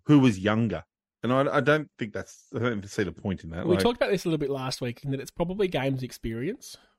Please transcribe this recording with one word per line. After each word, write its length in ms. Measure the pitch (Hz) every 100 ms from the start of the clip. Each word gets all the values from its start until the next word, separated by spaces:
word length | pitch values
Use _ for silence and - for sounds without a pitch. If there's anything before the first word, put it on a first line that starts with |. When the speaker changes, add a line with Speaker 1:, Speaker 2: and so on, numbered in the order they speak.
| -
Speaker 1:
who 140 | 147
was 200 | 131 101
younger. 440 | 101 110 117 82 - _ _ _
And 100 | 117
I, 240 | 131 143 143
I 20 |
don't 280 | 135 151 143 -
think 160 | 117
that's, 340 | 98 - - _ 113
I 40 |
don't 280 | 120 104 101
see 140 | -
the 80 | 92
point 320 | - 104 85
in 60 | 80
that. 160 | 82 165
Speaker 2:
We 60 | 180
Speaker 1:
Like 80 |
Speaker 2:
talked 140 | 233 247
about 140 | 240
this 120 | 196 180
a 20 |
little 80 | 156
bit 120 | 139
last 300 | 139 131 -
week, 220 | 123 120
in 80 | 139
that 80 | 135
it's 120 | 127
probably 360 | - 175 196 185
games 360 | 151 135 135
experience, 720 | 123 - 120 113 143 254 - - _